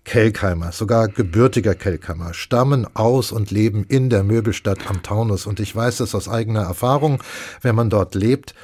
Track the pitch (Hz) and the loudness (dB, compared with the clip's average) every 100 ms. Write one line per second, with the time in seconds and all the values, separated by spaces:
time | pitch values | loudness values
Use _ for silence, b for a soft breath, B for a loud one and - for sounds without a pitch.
0 | - 120 110 107 101 85 85 - 107 117 | -2 2 4 2 -2 -2 -4 -4 0 2
1 | 110 - 98 90 127 - 107 90 104 80 | 2 0 0 4 4 4 0 0 -2 -4
2 | - 80 85 85 - 120 131 139 113 - | -6 -10 -10 -10 -2 2 2 2 0 0
3 | 113 131 110 110 104 101 110 107 98 135 | 2 2 0 -2 -2 2 2 0 0 0
4 | 131 110 98 113 110 98 - 95 - 95 | 2 2 2 2 0 -2 -2 -4 -4 -6
5 | - 104 113 95 - 101 104 107 120 120 | -4 -2 0 -2 -4 -6 -4 -2 -2 -2
6 | 117 104 90 117 110 107 95 90 123 139 | -4 -4 -4 -4 -2 -2 -2 -2 0 2
7 | 151 135 B B B B 127 110 117 104 | 2 0 B B B B 0 2 2 2
8 | 92 95 107 135 - - | 0 0 0 0 -2 -20